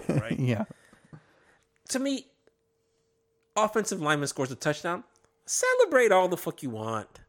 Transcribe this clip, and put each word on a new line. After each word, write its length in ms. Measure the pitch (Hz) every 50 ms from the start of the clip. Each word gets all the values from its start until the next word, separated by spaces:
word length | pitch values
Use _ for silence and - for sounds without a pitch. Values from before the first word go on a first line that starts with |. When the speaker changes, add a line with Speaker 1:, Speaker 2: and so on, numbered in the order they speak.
| -
Speaker 1:
<laughs> 20 | - -
Speaker 2:
right? 220 | 143 110 113 - -
Speaker 1:
Yeah. 260 | 131 123 117 104 214 - - _ _ _ - _ _ _ - - _ _ _ _ _ _ _ _ _ _ _ _ _ -
Speaker 2:
To 100 | - 254
me, 280 | 269 277 277 247 - _ _ _ _ _ _ _ _ _ _ _ _ _ _ _ _ _ _ _ _ _ _ _ _ _ -
offensive 460 | 208 214 214 - 226 208 - 202 185
lineman 260 | 151 147 156 147 143
scores 240 | 135 - - 135 127
a 40 | 131
touchdown, 480 | - - 156 147 - - 170 175 196 - _ _ _ _ _ _ _ _
celebrate 680 | - - - - 508 508 508 480 359 294 254 240 214
all 160 | 185 185 185
the 100 | 180 180
fuck 240 | - - 170 - - 151
you 80 | 131
want. 480 | 113 107 107 113 113 107 101 - - - -